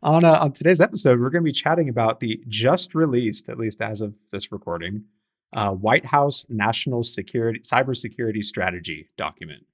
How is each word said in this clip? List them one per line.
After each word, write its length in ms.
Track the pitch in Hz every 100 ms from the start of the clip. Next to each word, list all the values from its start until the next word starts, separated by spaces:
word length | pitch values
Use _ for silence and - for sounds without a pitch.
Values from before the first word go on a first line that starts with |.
On, 220 | - 160
uh, 140 | 170 156
on 140 | 156
today's 280 | 135 151 180
episode, 380 | 180 - 147 123
we're 120 | 123
gonna 120 | 165
be 100 | 160
chatting 360 | 131 - 165 156
about 320 | 120 113 113
the 200 | 120 110 -
just 480 | 107 120 175 -
released, 540 | 160 160 123 117 104 -
at 100 | 120
least 220 | 113 -
as 200 | 107 107
of 120 | 107 104 _
this 220 | 98 -
recording, 520 | 101 - 85 85 104 104 _ _ _ _
uh, 200 | - 101
White 320 | 95 104 127
House 420 | 131 147 143 139 -
National 540 | 117 104 117 - 123
Security, 580 | 117 - - 127 117 113
Cybersecurity 840 | - 120 131 127 117 - 117 107
Strategy 640 | 104 - 92 90 80 76 78 -
document. 480 | 78 - 82 71 _